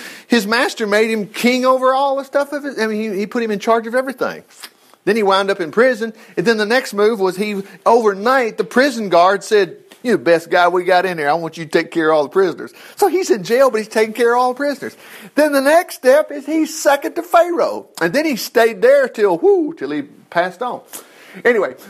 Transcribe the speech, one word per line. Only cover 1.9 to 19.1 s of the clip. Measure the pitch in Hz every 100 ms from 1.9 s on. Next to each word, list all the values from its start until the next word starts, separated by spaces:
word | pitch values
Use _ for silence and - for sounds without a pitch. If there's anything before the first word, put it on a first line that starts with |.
all | 262 277 269
the |
stuff | 262 285 285
of | 294 285
it. | 226
I | 220
mean, | 214 220
he, | 190
he | 208
put | 240
him | 226
in | 202
charge | 226 226 226
of | 254
everything. | 262 254 107 80 - - - _ _ _ 185
Then | 226
he |
wound | 196 190 196
up | 190
in | 160
prison, | 202 262 220 226 - - -
and | 185
then | 214
the | 208
next | 254 262
move | 202 214 220
was | 190 180
he, | 214 196 196 175
overnight, | 196 240 214 196 233 269 226 -
the |
prison | 185 240 285 233 202
guard | 170 180 202
said, | - 214 180 - _ -
"You're | 247 175
the |
best | 160 165 -
guy | 180 175
we | 185
got | 175 180
in | 185 165
here. | 143
I |
want | 165 160 165
you | 151
to |
take | 170 160
care | 165 156
of | 156
all |
the | 139
prisoners." | 190 180 - 113 - - -
So | 392
he's | 359 -
in | 226
jail, | 170 247 269
but | 220
he's | 214
taking | 220 220
care | 226 240 240
of |
all | 254
the | 254
prisoners. | 285 262 110 - - - 208
Then | - 294
the | 277
next | 269 339 359 -
step | 254 294 302
is | 294 294
he's | 320 311 -
second | 294 277 320 339
to |
Pharaoh. | 320 339 349 330 156 107 - -
And | 170
then | 254 320
he | 214
stayed | - 233 226 190
there | 240 285
till, | 262